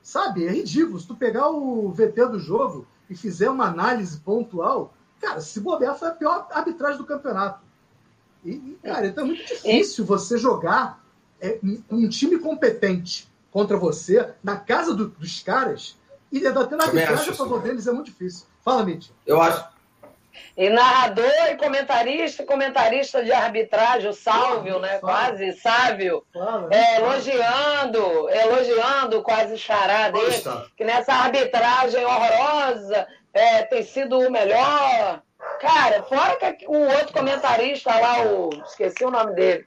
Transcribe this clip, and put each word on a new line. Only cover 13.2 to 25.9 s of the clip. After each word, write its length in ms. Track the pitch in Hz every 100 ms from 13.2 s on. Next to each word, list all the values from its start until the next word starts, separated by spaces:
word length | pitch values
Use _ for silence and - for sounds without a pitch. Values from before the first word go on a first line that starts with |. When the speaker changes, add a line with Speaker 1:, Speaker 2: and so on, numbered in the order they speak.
| - _ _
Speaker 1:
contra 260 | 196 202 196
você, 580 | 175 151 - 208 220 -
na 140 | 185 196
casa 360 | - 269 330
do, 140 | 214 214
dos 320 | - 175 -
caras, 560 | - 240 254 - - - _ - _
e 80 | 277
ainda 280 | 277 269 240
tendo 140 | 302
Speaker 2:
Também 220 | 320 160
Speaker 1:
arbitragem 100 | 165
Speaker 2:
acho 160 | 254 302
Speaker 1:
a 40 |
favor 240 | - 262 240
Speaker 2:
isso. 80 | 190
Speaker 1:
deles, 180 | 254 214
é 60 |
muito 140 | 240 302
difícil. 360 | - 180 - - _
Fala, 220 | - 254
Mitch. 240 | 196 160 - _ -
Speaker 2:
Eu 140 | 151
acho. 320 | 165 156 - _ _ _ - _ _ - - -
Speaker 3:
E 120 | 190
narrador 560 | 226 254 262 240 196 247 302 330
e 60 | -
comentarista, 880 | 294 269 269 247 233 302 330 -
comentarista 800 | 269 277 269 262 226 254 269 262
de 80 | 233
arbitragem, 800 | 254 226 220 220 214 226 247 202
o 20 |
Sávio, 600 | 202 - 208 254 233 185
Speaker 1:
Fala, 40 | 185
Speaker 3:
né? 180 | 190 196
Speaker 1:
fala. 140 | 185
Speaker 3:
Quase 400 | 190 247 208 190
Sávio. 720 | 180 233 233 247